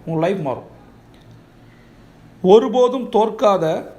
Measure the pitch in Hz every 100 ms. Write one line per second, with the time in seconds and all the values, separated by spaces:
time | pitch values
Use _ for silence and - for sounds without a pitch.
0 | - 160 170 196 147 117 - - - -
1 | - - - - _ _ - - - -
2 | - - - - 180 214 262 240 247 269
3 | 233 220 220 214 240 190 160 180 -